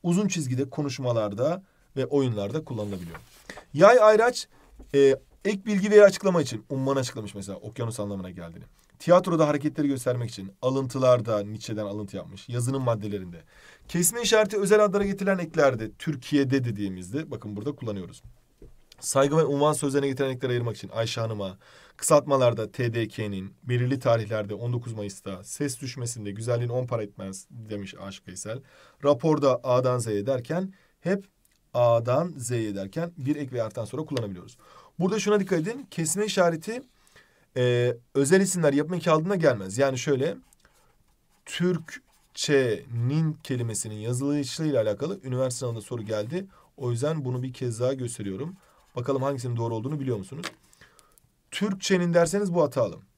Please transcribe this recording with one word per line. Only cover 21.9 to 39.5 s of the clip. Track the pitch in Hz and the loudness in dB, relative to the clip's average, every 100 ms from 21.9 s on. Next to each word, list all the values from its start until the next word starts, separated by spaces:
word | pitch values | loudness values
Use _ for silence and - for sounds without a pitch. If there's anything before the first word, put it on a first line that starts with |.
| - | -8
kısaltmalarda | - 147 147 135 123 110 107 | 4 4 6 4 4 2 -6
T | - 120 | -2 -2
D | 117 110 | 0 -4
K'nin, | - 107 98 98 - | -4 -6 -6 -10 -12
belirli | 120 120 123 135 | -4 0 0 0
tarihlerde | 120 117 107 110 101 | 2 2 2 -4 -4
on | 104 120 | -6 -4
dokuz | 123 120 | -4 -6
Mayıs'ta, | 110 101 98 98 95 | -8 -10 -10 -12 -12
ses | 104 - 143 123 | -12 -6 -6 -6
düşmesinde | 131 131 117 120 101 | -10 -8 -8 -8 -10
güzelliğin | 101 113 120 120 | -8 -2 -2 0
on | 123 127 | -4 -4
para | 117 | -4
etmez | 101 - 95 95 - | -6 -10 -12 -12 -16
demiş | 120 107 104 98 - | -18 -10 -10 -10 -12
Aşık | 98 95 - | -14 -14 -16
Veysel. | 90 - 117 - - - _ | -14 -10 -12 -14 -20 -20 _
Raporda | 143 143 165 151 135 123 | 2 2 2 4 4 2
A'dan | 131 127 127 123 | 2 2 4 0
Z'ye | 113 101 107 | -2 -2 0
derken | 131 120 170 190 - _ _ | -2 -2 -4 -4 -10 _ _
hep | 170 196 190 _ _ _ _ | -4 -4 -4 _ _ _ _
A'dan | 120 120 117 117 131 175 143 | 2 4 4 4 0 0 -6
Z'ye | 113 117 107 101 | -4 -2 -2 -6
derken | 98 160 170 170 | -6 -6 -8 -6
bir | 135 147 | -4 -4
ek | 135 | -4
ve | 123 | -4
artan | 110 123 110 | -4 -6 -8
sonra | 135 156 | -8 -4
kullanabiliyoruz. | 135 107 90 85 - - - - - | -4 -4 -10 -16 -20 -20 -20 -20 -2
Burada | 180 214 | 0 0
şuna | 202 208 | 2 2
dikkat | 190 175 | 2 0
edin. | 165 254 - | -2 -8 -10
Kesme | - 156 190 214 | -6 -4 -2 -2
işareti, | 196 175 160 185 240 - _ _ - _ _ _ 131 | 2 2 0 -6 -10 -12 _ _ -20 _ _ _ 0
e, | 123 120 123 120 _ 139 | 2 4 2 -2 _ 0
özel | 139 190 | 4 4
isimler | 196 180 156 | 4 2 2
yapım | 139 147 | 2 0
eki | 180 175 | -2 2
aldığında | 156 170 196 | 2 2 2
gelmez. | 160 | 2